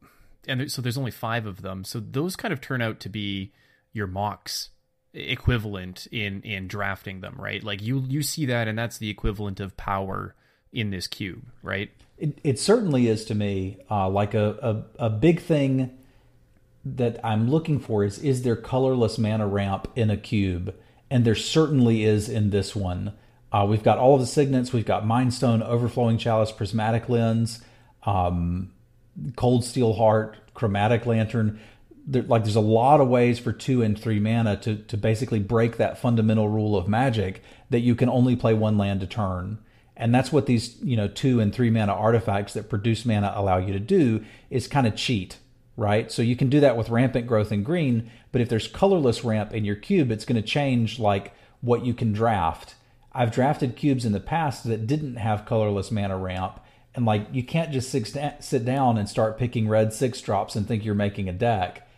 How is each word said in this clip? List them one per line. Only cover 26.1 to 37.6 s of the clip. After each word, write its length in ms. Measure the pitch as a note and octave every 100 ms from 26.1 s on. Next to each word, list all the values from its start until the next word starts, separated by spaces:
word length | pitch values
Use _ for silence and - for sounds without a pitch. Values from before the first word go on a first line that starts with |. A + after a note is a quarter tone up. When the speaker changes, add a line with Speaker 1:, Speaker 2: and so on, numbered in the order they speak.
| A2+
Speaker 2:
Chalice, 340 | A#2+ A2 A2
Prismatic 560 | - G#2 A2+ A2 A2+ -
Lens, 560 | A#2+ A2+ A2+ A2+ - - - _ _
um, 680 | G2+ G2 F2+ F2 E2+ F2+ F#2+ - _ _ _ E3+ D3
Cold 300 | - B2 B2
Steel 300 | A#2 C3+ A#2
Heart, 420 | A2 A2 A2 A2 - -
Chromatic 540 | - A2 G2+ G#2+ A#2 A#2+
Lantern, 520 | A2+ G#2+ A#2+ G#2+ G#2 - - _ - -
there, 160 | B2+
like, 220 | - A#2
there's 120 | G#2+ A2
a 40 |
lot 400 | G#2+ A2 B2+ D3
of 80 | C3
ways 300 | B2 B2 A#2
for 140 | A#2+
two 300 | - - B2+
and 160 | A2 G#2
three 220 | A2+ G#2
mana 360 | G#2+ A#2 A2 G2
to, 180 | A#2 G#2+
to 200 | - G#2
basically 440 | A2 A2 B2+ A2
break 360 | G2 A2+ A#2 A#2
that 220 | G#2 -
fundamental 500 | B2+ A#2 A2 A2 G#2
rule 280 | A2 G#2+ G2+
of 120 | F2
Magic 540 | A2 C3+ A2+ F#2+ - - -